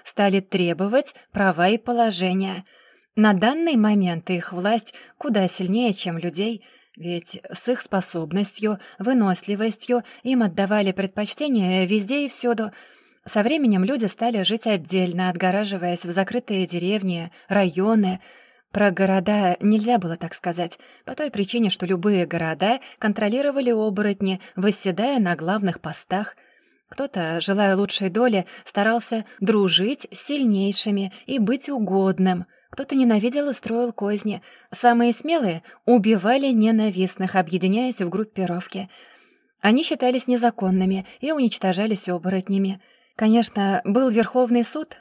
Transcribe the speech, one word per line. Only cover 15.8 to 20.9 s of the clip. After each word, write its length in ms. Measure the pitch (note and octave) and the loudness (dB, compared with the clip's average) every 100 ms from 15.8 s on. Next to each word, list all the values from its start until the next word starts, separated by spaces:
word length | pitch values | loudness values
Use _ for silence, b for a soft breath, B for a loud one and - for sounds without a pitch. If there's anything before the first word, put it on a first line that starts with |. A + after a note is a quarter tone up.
| F3 F3 F3 | -4 -4 -4
в 60 | |
закрытые 560 | F3+ F#3+ B3 - G3 F3 | -2 -2 -4 -2 -2 -2
деревни, 640 | F3 F3 G#3 F#3+ E3+ E3 b b | -2 -2 -2 -2 -4 -8 b b
районы. 720 | G3 F#3+ E3 G3+ A3+ F#3+ F#3 B B B B B | 2 2 2 2 4 2 -2 B B B B B
Про 200 | G#3 G3+ | 2 2
города 640 | F3+ G3 F#3+ F#3 G#3 F#3 F3 | 4 2 2 2 2 2 2
нельзя 360 | G#3 G#3+ A3 A#3+ | 2 2 2 0
было 180 | F3 E3 | 0 -6
так 160 | E3 | -10
сказать, 460 | - F3+ E3+ F3 - B | -8 -6 -4 -6 -8 B